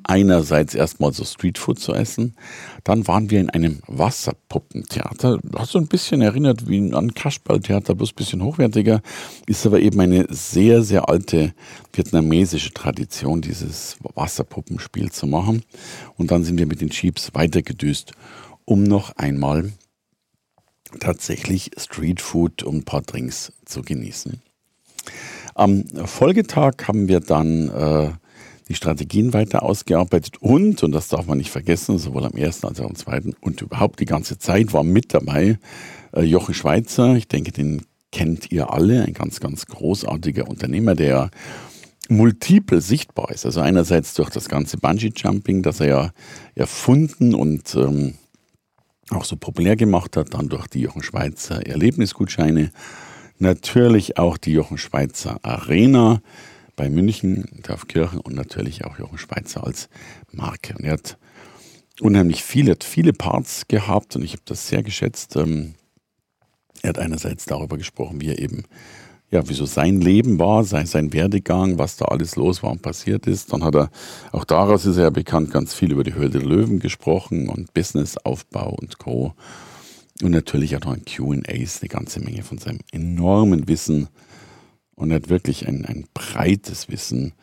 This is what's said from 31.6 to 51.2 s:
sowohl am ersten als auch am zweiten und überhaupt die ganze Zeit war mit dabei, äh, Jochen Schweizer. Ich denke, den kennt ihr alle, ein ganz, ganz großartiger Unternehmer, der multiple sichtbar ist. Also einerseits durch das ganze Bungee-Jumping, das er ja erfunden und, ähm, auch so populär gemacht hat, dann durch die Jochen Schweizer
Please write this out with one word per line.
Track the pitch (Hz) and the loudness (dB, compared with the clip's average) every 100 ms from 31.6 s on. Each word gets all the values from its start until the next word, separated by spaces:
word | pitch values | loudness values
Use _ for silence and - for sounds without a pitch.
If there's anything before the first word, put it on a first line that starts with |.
| 90 85 - 95 | 0 0 0 -2
sowohl | 73 65 67 | -2 -4 -4
am | |
ersten | 55 76 - - | -2 -4 -4 -8
als | - | -8
auch | 60 | -8
am | - | -10
zweiten | - 67 101 - | -6 -6 -6 -8
und | - - | -8 -8
überhaupt | 73 - 87 - | -8 0 0 0
die | - | -2
ganze | 78 - - | -2 -4 -6
Zeit | - 95 107 | 0 2 4
war | 78 | 2
mit | 80 98 - | 4 2 2
dabei, | 76 69 71 98 110 - - - - - | 0 2 2 2 0 -4 -20 -20 -20 -8
äh, | - | 0
Jochen | 82 87 - 78 | 2 4 2 -2
Schweizer. | 73 87 113 - 120 123 | 0 0 0 2 4 4
Ich | - | 2
denke, | 71 82 | -2 -2
den | - 73 73 - _ _ | -4 -2 -4 -8 _ _
kennt | - 80 82 - | -4 -2 -2 -4
ihr | 85 69 | -4 -2
alle, | 69 92 123 | 2 4 4
ein | - | 2
ganz, | - - - | -2 -6 -6
ganz | - 73 - | -8 -8 -12
großartiger | - 80 98 - 80 78 - - | -6 -2 -2 -4 -4 -4 -4 -6
Unternehmer, | - 62 76 110 80 | -6 -4 0 2 4
der | 73 65 67 - - - - - - _ - | 4 2 0 -6 -16 -18 -20 -20 -20 _ 2
multiple | 107 113 104 - 202 196 87 | 6 6 4 4 4 6 2
sichtbar | 87 143 - - - | 2 0 -2 -6 -6
ist. | - - | -6 -4
Also | 82 | 0
einerseits | 76 92 82 85 76 - | 4 4 4 2 2 -2
durch | 78 | -2
das | - - | -4 -4
ganze | 73 73 - | -4 -4 -2
Bungee-Jumping, | 69 98 110 - 98 98 101 95 | 0 0 -2 -4 -2 -2 0 0
das | 90 - | 0 0
er | 73 | 2
ja | 69 85 - - - - - | 2 0 -6 -20 -20 -14 -6
erfunden | - - - 135 156 - 120 101 | -6 -2 4 4 4 2 2 4
und, | 76 76 - - | 2 -2 -2 0
ähm, | 67 71 71 - _ _ _ _ _ _ _ _ - | 2 2 -2 -6 _ _ _ _ _ _ _ _ -8
auch | 95 - | -6 -6
so | 78 | -8
populär | - - 87 110 | -8 0 2 4
gemacht | 110 90 - 82 | 4 2 0 -2
hat, | 73 | -4
dann | 73 71 | -4 -4
durch | 69 - | -6 -6
die | 69 | -4
Jochen | 60 78 | -4 -6
Schweizer | - - | -8 -4